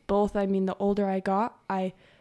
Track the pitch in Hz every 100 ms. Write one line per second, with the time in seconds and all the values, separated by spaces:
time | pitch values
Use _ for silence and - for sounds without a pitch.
0 | - 202 208 208 196 196 190 - 202 202
1 | 196 190 190 190 240 - - 190 185 -
2 | - -